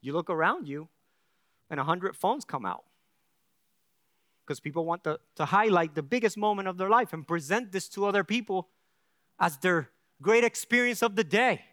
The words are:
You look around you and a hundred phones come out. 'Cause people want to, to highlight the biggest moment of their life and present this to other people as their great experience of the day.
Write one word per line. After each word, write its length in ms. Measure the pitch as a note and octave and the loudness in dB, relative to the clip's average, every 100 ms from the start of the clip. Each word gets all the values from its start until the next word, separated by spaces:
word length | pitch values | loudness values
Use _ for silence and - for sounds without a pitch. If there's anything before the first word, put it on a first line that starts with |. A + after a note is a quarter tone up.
You 120 | C3 | -4
look 180 | D#3 E3 | -6 -4
around 360 | - E3 D#4 D#3+ | 0 0 0 -6
you 220 | C#3 E3 _ _ _ _ _ _ _ _ | -12 -14 _ _ _ _ _ _ _ _
and 100 | C#3+ | -4
a 40 | |
hundred 320 | C#3 F3+ F#3 - | 0 0 -2 0
phones 280 | F#3+ C#4 | 0 0
come 220 | - C#3+ G2 | -4 -6 -6
out. 200 | F2+ _ _ _ _ _ _ _ _ _ _ _ _ _ _ _ _ - | -8 _ _ _ _ _ _ _ _ _ _ _ _ _ _ _ _ -12
'Cause 120 | D3 | -10
people 240 | D3 D3 | -6 -6
want 200 | E3 E3+ | -4 -4
to, 160 | - D3+ _ - | -4 -6 _ -6
to 100 | D3 | 2
highlight 480 | F#3+ A3 F3+ E3 | 4 4 4 2
the 80 | D3+ | -4
biggest 360 | C#3+ B3 A3 G#3 | -2 0 0 0
moment 300 | G#3+ G#3 F#3+ | 0 0 -2
of 100 | F3+ | -4
their 120 | F#3+ | 2
life 240 | A3+ A3+ | 2 2
and 140 | E3 C#3 | -6 -6
present 440 | E3+ C#3+ G#3 A#3 | -6 0 -2 -2
this 160 | F#3 - | -8 -8
to 160 | - G3+ | -4 0
other 180 | G3+ | 0
people 480 | F#3 A3 G#3+ F#3+ F3 _ _ _ _ _ _ _ | 0 -2 -2 -6 -6 _ _ _ _ _ _ _
as 180 | E3+ C#3+ | -2 0
their 320 | F3+ F3 C3+ _ _ _ | 2 2 0 _ _ _
great 200 | C#3+ A3+ | 2 4
experience 600 | A#3+ - - A#3+ B3 A3+ | 4 0 0 2 2 0
of 120 | A3+ G3+ | 0 0
the 80 | |
day. 400 | E3+ G3+ B3 F#3 - | 0 2 2 0 -6